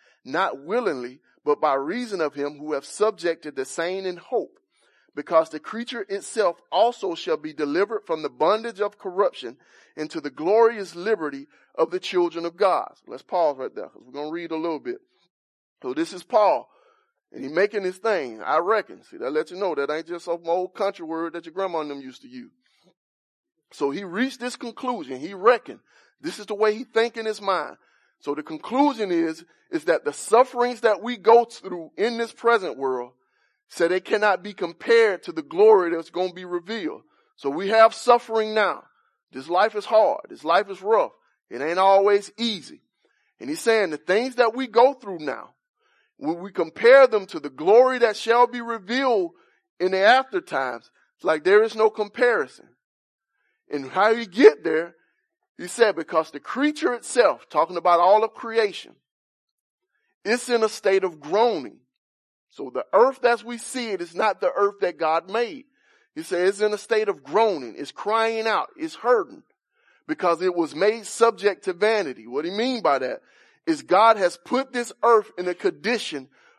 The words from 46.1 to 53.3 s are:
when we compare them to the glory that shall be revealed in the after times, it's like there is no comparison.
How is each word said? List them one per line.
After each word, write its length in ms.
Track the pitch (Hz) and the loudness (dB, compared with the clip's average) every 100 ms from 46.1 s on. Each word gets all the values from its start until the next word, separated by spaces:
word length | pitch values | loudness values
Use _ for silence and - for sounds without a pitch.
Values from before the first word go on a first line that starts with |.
| _ | _
when 220 | 147 170 | -8 -6
we 140 | 196 | -8
compare 560 | 185 165 - 226 269 262 | -6 -6 2 8 8 8
them 180 | 214 190 | 4 -4
to 140 | 165 | -10
the 100 | - | -10
glory 480 | 135 160 220 254 254 | -6 4 6 6 4
that 180 | 233 214 | 0 0
shall 300 | 226 233 240 | 0 4 4
be 140 | 240 | 0
revealed 720 | 233 226 185 247 269 214 170 _ _ _ _ - | -8 -8 -4 -2 0 0 -2 _ _ _ _ -4
in 100 | 185 | -2
the 80 | 185 | 2
after 420 | 202 262 262 196 | 4 4 2 -6
times, 480 | - 147 131 120 _ _ _ _ | -6 -6 -4 -8 _ _ _ _
it's 80 | |
like 180 | 180 156 | -2 0
there 220 | 165 208 | 4 4
is 100 | 220 | 4
no 160 | 214 220 | 2 0
comparison. 800 | 220 208 - 247 214 131 - - _ _ _ _ _ _ | 0 -6 0 0 2 -2 -10 -20 _ _ _ _ _ _